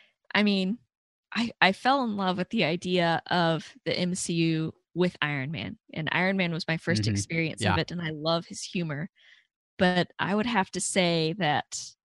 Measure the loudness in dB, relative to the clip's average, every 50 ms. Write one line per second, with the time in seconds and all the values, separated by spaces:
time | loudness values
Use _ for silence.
0 | -20 _ _ _ _ -2 2 2 4 4 4 2 0 0 -2 -6 _ _ _ _
1 | _ _ _ _ _ -10 -6 -4 -4 -4 2 4 4 4 4 2 0 0 2 2
2 | 0 -2 -2 -2 0 -2 0 -2 -4 -4 -2 0 0 0 0 -2 -2 0 0 2
3 | 2 2 0 0 -2 -2 0 2 2 2 2 0 -4 -10 -16 -10 -6 -4 -2 -2
4 | -2 -2 -2 -4 -4 -2 0 2 2 2 2 0 -2 -4 -8 _ _ _ -2 0
5 | 0 0 0 -2 -4 -2 -2 -4 -4 -6 -6 -8 -8 -8 -10 -12 _ -14 -10 -6
6 | 0 2 2 2 2 2 2 2 0 0 -2 -4 -2 -4 -4 -2 0 0 2 2
7 | 2 2 0 0 -2 -2 -2 -2 -2 -2 -2 0 2 2 2 2 0 -2 -4 -6
8 | -6 -6 -6 -4 -2 0 0 0 -2 -6 -12 -14 -12 -6 -4 -4 -4 -4 -4 -6
9 | -8 -10 _ _ _ -20 -20 _ _ _ _ _ _ _ _ 2 2 4 4 4
10 | 0 0 -2 -4 -2 -2 0 0 0 2 2 2 0 0 -2 -6 -4 -2 0 2
11 | 2 2 2 2 0 0 -2 0 0 2 2 0 -2 -4 -10 -12 -12 -14 -18 _
12 | _